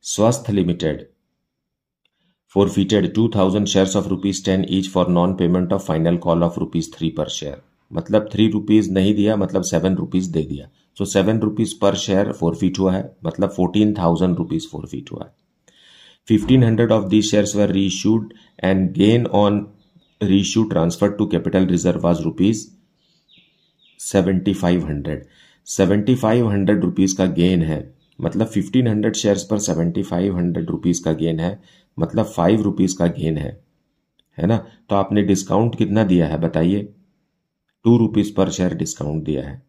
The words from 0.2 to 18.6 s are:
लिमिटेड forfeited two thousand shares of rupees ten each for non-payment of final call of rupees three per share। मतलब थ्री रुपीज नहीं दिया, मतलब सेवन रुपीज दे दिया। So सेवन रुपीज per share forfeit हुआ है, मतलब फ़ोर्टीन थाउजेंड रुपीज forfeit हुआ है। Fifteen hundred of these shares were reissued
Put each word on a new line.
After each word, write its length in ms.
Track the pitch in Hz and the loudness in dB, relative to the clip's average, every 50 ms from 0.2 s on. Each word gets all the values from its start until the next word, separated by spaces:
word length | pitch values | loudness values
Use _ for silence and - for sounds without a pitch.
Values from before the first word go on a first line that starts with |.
| 104 113 120 - - - | 2 2 2 0 -2 -2
लिमिटेड 560 | 104 98 90 87 85 - - 78 73 67 - _ _ _ _ _ _ _ _ _ _ _ _ _ _ _ _ _ _ _ _ _ _ _ _ _ _ _ _ _ _ | 0 0 0 0 0 -2 -2 -4 -4 -4 -10 _ _ _ _ _ _ _ _ _ _ _ _ _ _ _ _ _ _ _ _ _ _ _ _ _ _ _ _ _ _
forfeited 520 | 98 101 98 - 101 98 95 107 104 95 85 - 104 | 2 2 2 2 0 0 2 2 0 0 0 0 0
two 80 | 110 117 - | 0 0 2
thousand 340 | 101 92 95 92 104 101 95 - | 2 0 2 2 0 -2 0 2
shares 200 | 98 95 95 95 | 2 2 2 0
of 140 | 107 90 95 95 | -2 -2 -2 -4
rupees 260 | 87 92 101 95 - - - | -4 -2 -4 -4 -2 -2 -2
ten 160 | 95 95 92 78 85 95 | 0 0 0 0 -2 -2
each 120 | 95 95 - | -2 -2 0
for 100 | 95 90 87 90 87 | 0 0 2 2 2
non-payment 580 | 87 90 95 92 92 85 87 92 92 87 95 | 2 2 0 0 0 0 2 0 0 0 -2
of 100 | 98 - - | -4 -2 -2
final 280 | 80 80 80 85 87 87 - | -2 0 2 0 0 0 0
call 220 | 90 82 82 85 85 | 0 0 2 2 0
of 100 | 85 - 90 | 0 -4 -6
rupees 260 | 80 - 85 80 - - | -4 -4 -6 -6 -6 -8
three 160 | - 82 82 80 80 | -6 -6 -6 -4 -4
per 80 | 76 - - | -8 -6 -6
share। 240 | - 78 73 69 - _ _ _ _ _ _ | -10 -10 -12 -12 -14 _ _ _ _ _ _
मतलब 380 | - 82 - - 104 107 107 - - | -10 -10 -6 0 -2 -2 -2 -2 0
थ्री 140 | 101 107 110 | 0 2 2
रुपीज 400 | 107 107 104 - 107 107 104 90 | 2 -2 0 4 4 4 4 2
नहीं 220 | 92 95 92 101 104 | 0 0 2 2 2
दिया, 200 | 107 101 104 110 | 2 2 0 0
मतलब 280 | 104 98 87 - 98 90 | 0 -2 -2 -2 -4 -4
सेवन 320 | - - 82 78 95 95 | -2 -2 0 0 0 0
रुपीज 320 | 92 87 - - 90 92 90 | -2 -4 -2 -2 -4 -2 -2
दे 160 | 82 82 76 | -2 -4 -4
दिया। 260 | 71 76 71 67 - _ _ _ _ _ - | -4 -8 -12 -12 -16 _ _ _ _ _ -8
So 80 | 101 | -8
सेवन 340 | 92 - 98 95 98 110 113 | -2 0 0 2 2 0 0
रुपीज 400 | 110 107 104 107 113 107 - - | 0 -2 0 -2 -4 -4 -4 -2
per 140 | - 101 98 95 | -2 0 0 0
share 340 | - - 98 95 101 104 - - | -2 0 0 0 0 0 -2 -2
forfeit 380 | 82 82 - - - 90 - 95 | -2 -2 -2 0 -2 -2 0 0
हुआ 160 | 95 95 92 | 0 0 0
है, 220 | 95 - - - _ - | -2 -4 -8 -14 _ -10
मतलब 240 | 82 82 - 95 95 | -8 -4 -2 -4 -4
फ़ोर्टीन 440 | - - 92 87 - 107 107 107 104 104 | 0 -2 -2 0 2 2 2 2 2 2
थाउजेंड 380 | 87 85 85 80 90 92 87 82 | 2 0 2 2 2 0 0 -2
रुपीज 320 | 85 - 78 80 80 - | -4 -4 -4 -6 -6 -8
forfeit 400 | - 76 76 - - 69 - - | -14 -14 -14 -12 -12 -14 -12 -12
हुआ 140 | - - - | -14 -16 -16
है। 80 | - _ _ _ _ _ _ _ _ _ _ _ _ _ - - - _ _ _ - | -18 _ _ _ _ _ _ _ _ _ _ _ _ _ -20 -20 -20 _ _ _ 0
Fifteen 360 | 113 104 104 - 131 131 127 | 0 0 4 4 4 6 6
hundred 340 | 113 113 110 117 110 110 110 | 4 4 2 2 2 2 0
of 100 | 101 95 95 | 2 2 2
these 180 | 107 104 - - | 2 2 4 2
shares 220 | 107 101 95 - | 2 2 2 0
were 160 | 101 104 98 | 0 0 2
reissued 680 | 95 95 98 95 87 - - 104 107 113 104 - - - _ _ _ - | 2 0 0 0 -2 -2 0 0 0 0 0 -4 -14 -20 _ _ _ -4